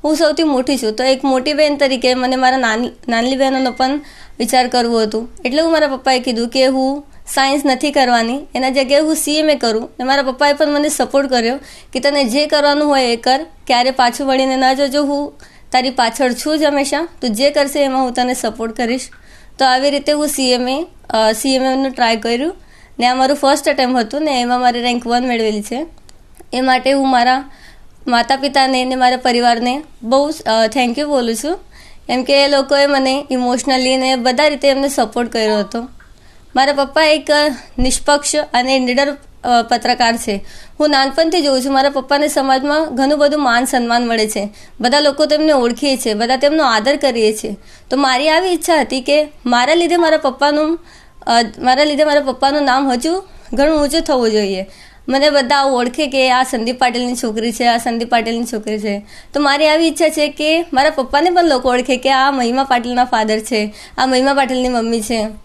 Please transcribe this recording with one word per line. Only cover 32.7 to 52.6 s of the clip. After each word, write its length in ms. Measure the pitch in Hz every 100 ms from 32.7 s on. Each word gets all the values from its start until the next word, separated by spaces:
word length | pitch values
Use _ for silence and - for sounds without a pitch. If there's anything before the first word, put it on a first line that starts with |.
| 277 285
મને 420 | 277 262 269 285
ઇમોશનલી 640 | 254 247 247 - 262 254 262
ને 180 | 262 262
બધા 320 | 240 247 302
રીતે 200 | 285 277
એમને 220 | 269 277
સપોર્ટ 420 | 277 233 240 240
કર્યો 280 | 233 214 214
હતો. 280 | 202 233 254 - - - - - - 254
મારા 180 | 277
પપ્પા 320 | 277 277 311 311
એક, 260 | 302 302
અ, 160 | 294 294 254 - -
નિષ્પક્ષ 560 | 254 - - 285 - 294
અને 440 | 294 247 254 262
નીડર, 380 | 254 247 277 277 - -
અ, 180 | - 240
પત્રકાર 560 | 226 240 247 240 233 233
છે. 280 | 226 196 - - - -
હું 100 | 294
નાનપણથી 520 | 277 269 269 320 349
જોઉં 220 | 285 262
છું 100 | 262
મારા 160 | 269 277
પપ્પાને 380 | 277 254 285 294
સમાજમાં 680 | 294 269 262 285 302 311 247
ઘણું 240 | 269 294
બધું 240 | 294 302
માન 220 | 277 233 262
સન્માન 420 | 262 233 233 240
મળે 220 | 226 214
છે, 200 | 214 208 - - -
બધા 180 | 240 285
લોકો 260 | 294 277 302
તેમને 260 | 302 311
ઓળખે 460 | 277 240 240 285 262
છે, 160 | 240
બધા 220 | 208 233 262
તેમનો 280 | 285 311
આદર 320 | 269 220 226 285
કરીએ 380 | 277 233 214
છે. 240 | 214 220 202 - - -
તો 80 | 262
મારી 320 | 277 254 302
આવી 200 | 320 370
ઈચ્છા 320 | 339 - 320
હતી 200 | 294 262
કે 260 | 254 294 302 - 247
મારા 280 | 240 254
લીધે 240 | 339 339 349
મારા 200 | 330 311
પપ્પાનું, 600 | 285 254 285 294 311 330 - - - - -
અ, 140 | 233 226 -
મારા 240 | 247 254
લીધે 200 | 302 285
મારા 180 | 302 294
પપ્પાનું 420 | 269 254 277 294